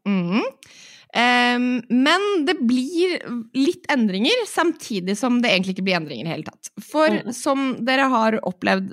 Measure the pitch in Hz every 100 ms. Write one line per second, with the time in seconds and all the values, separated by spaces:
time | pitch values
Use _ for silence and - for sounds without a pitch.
0 | 196 196 175 202 466 - - - - -
1 | _ - 240 247 247 247 247 247 233 247
2 | 277 349 403 392 277 330 233 254 262 349
3 | 370 330 - 240 226 262 277 349 - 285
4 | 214 185 240 494 415 - 339 - - 202
5 | 180 202 262 240 233 190 185 190 190 180
6 | 151 127 165 156 - - - - - 302
7 | 311 311 - 247 - 269 269 247 233 262
8 | 269 247 220 220 - - 202 190 190